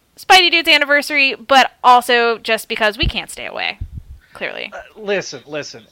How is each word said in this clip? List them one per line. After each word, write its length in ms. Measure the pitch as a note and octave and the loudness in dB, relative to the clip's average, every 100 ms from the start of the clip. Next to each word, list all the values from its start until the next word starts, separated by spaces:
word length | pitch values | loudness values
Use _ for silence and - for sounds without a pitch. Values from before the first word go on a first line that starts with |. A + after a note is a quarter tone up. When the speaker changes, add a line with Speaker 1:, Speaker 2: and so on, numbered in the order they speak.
| _ _ | _ _
Speaker 1:
Spidey 320 | - F#4+ F4 | 4 4 4
Dude's 180 | E4+ E4 | 0 2
anniversary, 680 | D4 C#4+ C#4+ C4+ D4+ C4+ - | 2 2 0 0 -2 -2 -2
but 360 | A3 C4+ A#3+ _ | 2 4 4 _
also 540 | B3 B3 A#3+ A#3+ A#3 A3+ | 4 4 4 2 2 -2
just 300 | - A3 - | -4 -4 -4
because 300 | A3+ A3 G#3+ | -2 -2 -2
we 80 | E4 | -4
can't 240 | G#3 D#3+ | -4 -10
stay 160 | - A2 | -14 -12
away, 320 | - E2+ G3+ - - - - _ | -8 -8 -8 -12 -14 -16 -20 _
clearly. 400 | - F3+ - A#1+ | -12 -10 -10 -12
Speaker 2:
Uh, 80 | F#3 B2+ - | -14 -20 -14
listen, 460 | G#3 G3 - C3+ C3+ | -4 -4 -6 -14 -12
listen, 400 | D3+ C3+ A#2+ A2 | -10 -10 -16 -14